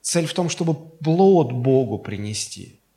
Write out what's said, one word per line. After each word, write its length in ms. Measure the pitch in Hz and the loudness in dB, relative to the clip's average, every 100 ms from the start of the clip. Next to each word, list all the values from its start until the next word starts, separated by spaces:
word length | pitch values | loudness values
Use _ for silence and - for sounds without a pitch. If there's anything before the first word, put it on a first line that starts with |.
Цель 240 | - 175 160 | -2 -2 -2
в 80 | |
том, 160 | - 175 | -2 -4
чтобы 240 | - 165 | -2 -2
плод 800 | 151 - - 156 165 196 185 123 | -2 -8 -6 -2 4 6 6 2
Богу 440 | 123 127 131 123 101 | 0 2 2 2 -4
принести. 800 | - 101 104 104 - - 95 _ _ | -8 -10 -8 -8 -10 -14 -18 _ _